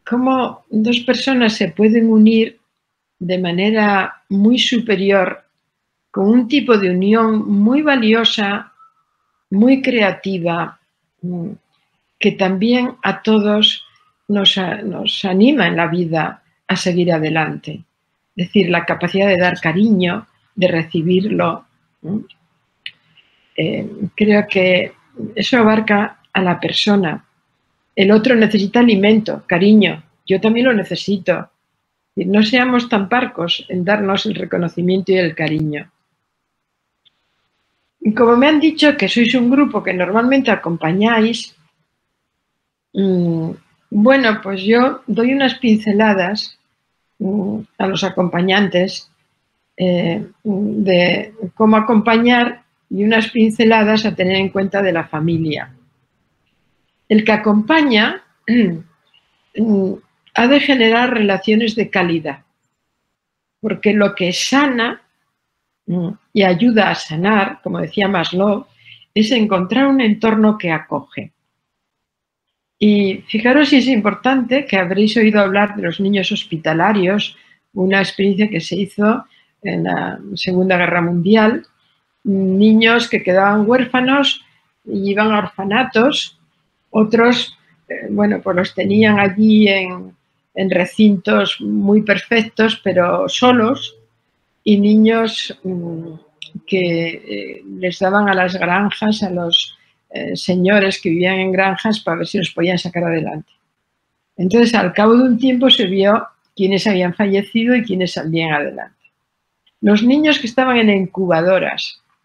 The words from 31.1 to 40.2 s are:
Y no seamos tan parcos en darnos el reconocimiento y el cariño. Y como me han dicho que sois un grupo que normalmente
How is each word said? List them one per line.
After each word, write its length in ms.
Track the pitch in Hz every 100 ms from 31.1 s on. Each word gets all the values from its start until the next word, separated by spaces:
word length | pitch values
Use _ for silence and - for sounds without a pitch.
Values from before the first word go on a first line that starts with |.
| 196 180 165 - _ _ _ _ _ _ -
Y 80 |
no 180 | 180 208
seamos 460 | 214 254 254 247 240
tan 200 | 208 196
parcos 580 | 247 262 - 170 - -
en 160 | 185
darnos 400 | 175 208 196 196
el 100 | 220
reconocimiento 800 | - 180 185 170 - 180 190 185
y 40 | 185
el 180 | 170
cariño. 560 | 165 156 156 156 147 - _ _ _ _ _ _ _ _ _ _ _ _ _ _ _ _ _ _ _ _ -
Y 140 | 214
como 220 | 226 233 240
me 120 | 277
han 120 | 311
dicho 360 | 311 320 302 294
que 120 | 190
sois 260 | 240 233
un 160 | 254 240
grupo 320 | 269 269 208
que 100 | 175
normalmente 580 | 180 180 214